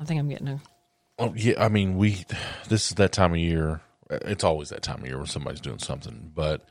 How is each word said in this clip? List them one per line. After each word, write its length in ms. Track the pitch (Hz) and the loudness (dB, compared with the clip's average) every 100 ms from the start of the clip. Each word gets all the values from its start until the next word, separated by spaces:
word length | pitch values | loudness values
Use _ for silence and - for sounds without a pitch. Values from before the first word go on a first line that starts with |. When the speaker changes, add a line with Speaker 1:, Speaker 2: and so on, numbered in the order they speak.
Speaker 1:
I 40 | |
think 140 | 156 160 | -4 -2
I'm 100 | 143 | -2
getting 200 | 135 139 | -4 -6
a 120 | 139 - _ _ _ _ - | -6 -10 _ _ _ _ -4
Speaker 2:
Oh, 120 | 117 110 | -4 2
yeah, 280 | 110 - | 2 4
I 40 | 110 | 4
mean, 280 | 104 98 92 | 4 4 4
we, 280 | 104 98 - - - - - | 4 2 -4 -8 -6 -10 0
this 220 | 110 - | 0 0
is 60 | - | 4
that 160 | 95 | 4
time 180 | - 90 | 6 4
of 80 | 85 | 4
year. 420 | 85 82 78 80 - _ _ | 2 2 2 -2 -8 _ _
It's 320 | - - 85 | -8 -4 0
always 280 | 92 78 73 | 2 2 -4
that 120 | - | -8
time 200 | - - | -8 -8
of 40 | 64 | -8
year 120 | 65 | -8
where 80 | - | -6
somebody's 340 | - 69 71 | -6 -6 -8
doing 180 | 69 60 | -10 -10
something, 540 | - 65 65 57 80 | -8 -8 -10 -14 -12
but 280 | 80 78 76 - | -2 0 -2 -6